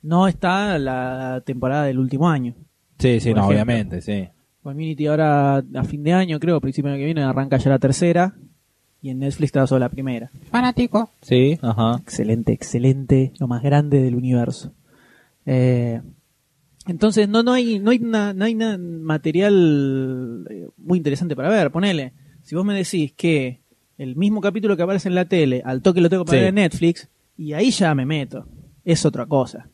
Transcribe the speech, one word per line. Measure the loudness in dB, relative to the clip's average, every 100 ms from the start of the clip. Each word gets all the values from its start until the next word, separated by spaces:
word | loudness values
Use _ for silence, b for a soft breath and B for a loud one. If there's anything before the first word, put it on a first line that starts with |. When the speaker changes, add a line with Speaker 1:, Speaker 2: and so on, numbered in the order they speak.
Speaker 1:
No | 0 2 2
está | 0 -2 -2 -2 -2
la | -2 -4 -4 -6 -6 -6 -6
temporada | -4 -2 0
del | 0 0
último | 0 2 0
año. | 0 -4 -10 -20 _ _ _
Speaker 2:
Sí, | 2 2
sí, | 2
Speaker 1:
Por | 2
Speaker 2:
no, |
Speaker 1:
ejemplo. | 4 2
Speaker 2:
obviamente, | 2 -2 -2 -8
sí. | -6 -6 -6 _ _ _
Speaker 1:
Community | -12 -8 -8 -4 -2
ahora | 2 2 4 2 0
a | -2 -6
fin | -6 -2
de | 0
año, | 2 0 -2
creo, | 0 0
principio | -2 -4 -4
de | -4
año |
que | -4
viene, | -2
arranca | 0 -2 0 0
ya | 4
la | 2
tercera. | 2 2 2 2 0 -2 -20 _ _ _ _ _
Y | -10
en | -6
Netflix | -4 -2 -2
está | 0 2
solo | 2
la | 0
primera. | -4 -6 -6 -10 -20 -4
Speaker 2:
Fanático. | 0 0 0 0 0 -2 _
Sí, | 0 4 4 2
ajá. | -2 0 0 0
Speaker 1:
Excelente, | -6 -4 0 0 0
excelente, | -2 -2 0 2 0 2 2 2 -2
lo | -4
más | -2
grande | 2 2 4 2
del | 2 0
universo. | 0 0 0 -6 -12 _ b b b b b _ -2
Eh, | 2 2 2 -2 -6 -10 -20 _ _ _ _ _ _ -8
entonces | 0 2 2 2
no, | 2
no | 2
hay, | 2 0 0
no | 2
hay | 2
na-, | 0 -2 -2
no | -2 -2
hay | 0
na-, | -4 -4
material, | -8 -10 -4 -2 0 0 4 6 6 4 0 -2 -4 -6 -8 -10 -12
eh, | -14 -16 _
muy | -2 0
interesante | 0 -4 -4 -4
para | 0
ver. | 0 0
Ponele, | 0 -2 -2 -6 _ b b
si | -8 -4
vos |
me | -2
decís | -2 -2 -2 -2
que | _ 0 0 -2 -8 _ _ _ -14
el | -10 -2
mismo | 0 0
capítulo | -2 -2 -2 0
que |
aparece | 0 -2 0
en | -2
la | 0
tele, | 2 2 0 -4
al | 0
toque | 0 4
lo | 2
tengo | 2
para | 2 2
Speaker 2:
Sí. |
Speaker 1:
ver | 4
en | 2
Netflix, | 0 2 0 0 -8 _ _ -14
y | -8
ahí | 0 0
ya | 2 2 2
me | -2
meto. | -4 -6 -12 -16 -20 -20 _ 0
Es | 2 2
otra | -2 -2
cosa. | 0 0 -8 -20